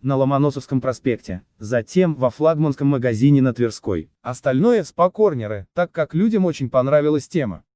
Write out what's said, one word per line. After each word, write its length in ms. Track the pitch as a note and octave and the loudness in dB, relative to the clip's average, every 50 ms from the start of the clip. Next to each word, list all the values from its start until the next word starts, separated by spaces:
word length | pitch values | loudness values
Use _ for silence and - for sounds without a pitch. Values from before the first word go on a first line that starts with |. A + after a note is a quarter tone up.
| - | -6
на 120 | C3 C#3 | -2 0
Ломоносовском 640 | C3 C3+ C3 C#3 C3+ C#3+ D3 C3+ C#3 B2+ - C#3 C3 | 0 0 0 2 0 0 0 -2 -4 -6 -4 -4 -4
проспекте, 640 | A#2+ C3 A#2+ - - C3 A#2 G#2 - - F#2 F2+ - _ _ - | -2 -4 -4 -4 -2 -4 -4 -4 -6 -10 -12 -12 -14 _ _ -16
затем 560 | G#2+ G#2 B2 A#2+ A2 - - F3+ F#3 E3+ D3+ | -8 -4 -4 -4 -4 -2 0 2 2 2 0
во 160 | B2 B2+ B2 | 0 -2 -2
флагманском 580 | A2 - D3+ D#3+ E3 D3+ D#3 D3+ C3+ - C#3+ C#3 | 0 0 0 0 2 2 0 -2 -2 0 0 0
магазине 520 | C#3+ C3 A#2+ B2 A#2 G#2+ B2+ C#3+ C#3+ C#3 | 0 0 0 -2 0 2 4 4 6 4
на 100 | C3 C3 | 4 2
Тверской. 600 | A2+ - A#2+ A2+ G#2+ - - - F#2+ E2 D#2+ - _ _ | 0 0 -2 -2 -2 -4 -6 -4 -4 -4 -6 -10 _ _
Остальное 640 | - A#2+ B2+ - - C#3 C3 C3 F3 A#3 B3 A3 E3 | -12 -12 -10 -6 -2 -2 0 2 2 2 2 2 0
спа-корнеры, 840 | - - - E3+ F#3 - - G#3+ G3+ D#3 B2 A2+ G#2 G#2+ G2+ F#2 - - | -4 -2 0 0 0 2 2 2 2 2 0 -6 -6 -8 -8 -10 -8 -4
так 180 | - F3 E3+ | -4 -4 -2
как 220 | - E3 D#3 - - | -2 -4 -4 -2 -2
людям 320 | D#3+ G3+ A3+ A3 G#3 F#3 | 0 0 0 2 0 0
очень 240 | F3 D#3 - C#3 A#2+ | 0 -2 -4 -4 -2
понравилась 580 | - C3 B2+ C3+ D3 D3+ D3 D3+ D3+ D3 C3+ - | 0 0 2 4 2 2 2 2 0 -2 -2 -4
тема. 360 | - E3+ C#3 G#2+ F2 - - _ _ | -4 -4 -4 -4 -6 -10 -14 _ _